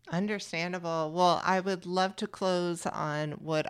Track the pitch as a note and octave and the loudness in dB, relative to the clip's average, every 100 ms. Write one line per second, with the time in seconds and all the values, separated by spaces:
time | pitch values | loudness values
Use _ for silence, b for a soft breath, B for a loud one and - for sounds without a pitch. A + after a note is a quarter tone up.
0 | - E3 G#3 G#3 - E3 F3 F3+ E3+ E3 | -6 -2 -2 -2 -4 -4 -4 -4 -2 -2
1 | D#3 E3 F3+ E3 - F#3+ F#3 F#3 F3 F#3 | 0 4 6 6 4 2 2 -2 -2 0
2 | F#3 G3 G#3 - F#3+ F3+ F3 E3+ - - | 0 0 -8 -2 0 2 2 -2 -4 -2
3 | D#3 D3 D3+ D3 D#3 D#3 D3+ | -2 -2 -4 -6 -2 -2 0